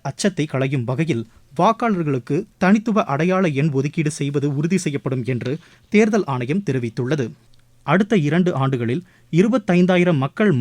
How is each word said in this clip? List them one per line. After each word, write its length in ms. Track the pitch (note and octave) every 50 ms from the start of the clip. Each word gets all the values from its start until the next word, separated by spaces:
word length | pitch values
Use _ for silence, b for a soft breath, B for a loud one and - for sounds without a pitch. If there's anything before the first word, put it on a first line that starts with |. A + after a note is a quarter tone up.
| - C#3+
அச்சத்தை 360 | - - - G3+ F3+ - D3 D#3
களையும் 340 | - C3 C3+ C#3 C#3+ C3+ A#2 A2+
வகையில் 340 | C3 B2 E3 D3+ C#3 A2+ A2 b b b b _ - -
வாக்காளர்களுக்கு 800 | E3+ G#3+ A3 A3+ A#3+ A#3 G3+ F3 E3 D3 C#3 C3 - - C#3+ E3 A3 - _ -
தனித்துவ 440 | - F3+ G#3 A#3 G#3 B3 G3+ G#3+ - - C#3+
அடையாள 280 | C#3 E3 F3+ F#3 F#3 F#3+ E3+ C#3 C3+ C#3+
எண் 100 | D#3+ C3+ C3+
ஒதுக்கீடு 320 | C3+ D3 - E3+ D3+ D3+ D3 -
செய்வது 280 | D3 C#3 C#3+ D3 C3+ D3 C#3 C#3
உறுதி 200 | D3 F3 F#3+ F3+ -
செய்யப்படும் 400 | D#3+ C#3 C#3 - C#3 C3+ C3 A2+ A#2+ C3
என்று 200 | A#2 A2+ B2 C#3 E3 b b b b b _
தேர்தல் 360 | - G3+ A3+ A3 A3 G#3+ F3 - C3+
ஆணையம் 280 | B2 B2 A#2+ D3+ G3+ G3+ -
தெரிவித்துள்ளது. 580 | C3 C3 A#2+ A2+ - - B2 B2 E3 D3+ A#2+ G#2+ D2+ - _ _ - - _ _ _ _ - C#3
அடுத்த 220 | D3+ F#3 G#3 G3 A#3 G3 C#3+
இரண்டு 240 | D3 D#3 F3 F#3 F3+ - C3+
ஆண்டுகளில் 380 | C3+ C3+ C3+ A#2+ A#2+ A2 B2+ F3 F3 b b b b b - E3
இருபத்தைந்தாயிரம் 800 | G3 A#3+ A#3+ C4 - - F3 F3+ F3+ F3+ F#3 F3+ F3 F3+ E3+ C3+
மக்கள் 280 | C3 C#3+ - - A3 G#3 D#3 B2